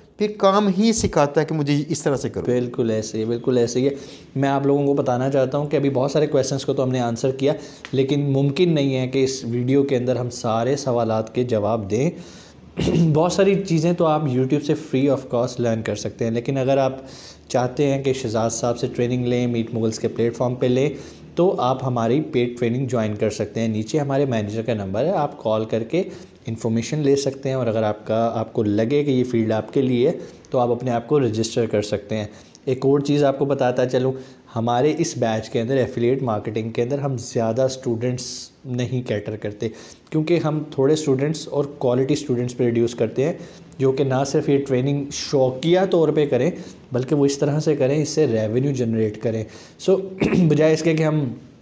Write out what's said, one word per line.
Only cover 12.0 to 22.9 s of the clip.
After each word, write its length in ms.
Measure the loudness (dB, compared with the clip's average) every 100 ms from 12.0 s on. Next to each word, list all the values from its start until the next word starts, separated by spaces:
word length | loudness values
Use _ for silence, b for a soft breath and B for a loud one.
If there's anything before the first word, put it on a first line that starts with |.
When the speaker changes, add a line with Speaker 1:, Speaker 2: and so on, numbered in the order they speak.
| 0 -4 B B B B -14
Speaker 2:
<clears throat> 400 | -4 0 2 4
बहुत 200 | 4 2
सारी 220 | 4 4 2
चीज़ें 400 | 2 2 2 2
तो 100 | 2
आप 220 | 2 0
YouTube 340 | 0 2 0
से 140 | 0 -2
free 420 | 0 0 2 2
of 180 | 0 -2
cost 240 | -2 0
लर्न 220 | -2 0
कर 140 | -2 -4
सकते 300 | -6 -4 -2
हैं, 60 |
लेकिन 260 | -2 -2 -2
अगर 200 | 2 2
आप 280 | 2 -2 B B B B -2
चाहते 340 | 0 0 0
हैं 200 | 0 2
कि 100 | 0
शहजाद 380 | -2 -2 0 0
साहब 240 | 0 -2 -2
से 120 | -4
ट्रेनिंग 380 | -2 0 0 0
लें, 220 | 0 0
मीट 260 | 0 -2
मुगल्स 240 | -2 -2 -2
के 100 | -4
प्लेटफॉर्म 480 | 0 -2 0 -2 0
पे 120 | 2
लें, 280 | 2 0 -2 B B B 0
तो 120 | 2
आप 300 | 2 0 0
हमारी 380 | -2 0 2 0
पेड 360 | 0 0 0 0
ट्रेनिंग 300 | -2 0
ज्वाइन 280 | -2